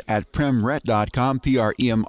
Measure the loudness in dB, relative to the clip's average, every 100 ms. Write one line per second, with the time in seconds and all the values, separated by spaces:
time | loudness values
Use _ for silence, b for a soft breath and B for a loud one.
0 | -2 -4 -2 -2 0 2 0 -2 0 0
1 | 0 -2 -2 -2 0 2 0 0 0 0